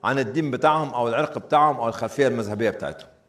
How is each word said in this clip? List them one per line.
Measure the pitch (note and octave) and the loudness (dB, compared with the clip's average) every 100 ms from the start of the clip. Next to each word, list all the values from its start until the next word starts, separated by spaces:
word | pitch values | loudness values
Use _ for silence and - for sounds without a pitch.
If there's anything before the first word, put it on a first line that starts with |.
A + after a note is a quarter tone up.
عن | G#2+ C#3 | -2 0
الدين | C3 D#3+ D3+ | 0 -2 -2
بتاعهم | B2+ D#3 D#3 E3+ | 2 2 2 0
أو | B2 A#2 | -2 0
العرق | A#2 A#2+ A#2 | 0 -2 -6
بتاعهم | - D3 D3+ C3 | 0 4 4 2
أو | A#2 | -2
الخلفية | A2+ A2 - C3 | -4 -4 0 2
المذهبية | A#2 G#2 G#2+ A2+ | 2 -2 -2 0
بتاعتهم. | - C#2 - - _ | -2 -6 -10 -16 _